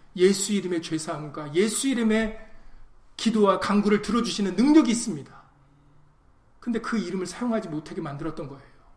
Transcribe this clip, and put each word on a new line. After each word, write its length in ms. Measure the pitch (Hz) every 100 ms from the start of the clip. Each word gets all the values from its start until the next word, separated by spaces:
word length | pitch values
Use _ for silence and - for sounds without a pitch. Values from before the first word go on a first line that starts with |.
| - 180
예수 360 | 185 196 -
이름의 300 | 202 180 170
죄사함과 720 | 170 156 165 151 151 156 151
예수 340 | 160 214 220 269
이름의 500 | 240 220 214 220 - - - - - - - - -
기도와 420 | 226 214 196 185
간구를 440 | - 202 202 202
들어주시는 520 | - 233 233 - 196 190
능력이 340 | 269 311 240
있습니다. 520 | 214 233 151 127 - - _ _ _ _ - - _ _ _ _ _
근데 200 | 240 220
그 180 | - 226
이름을 280 | 175 190 180
사용하지 420 | - 240 220 185
못하게 320 | 151 - 170
만들었던 460 | 156 143 156 156 147
거예요. 160 | 135 - - -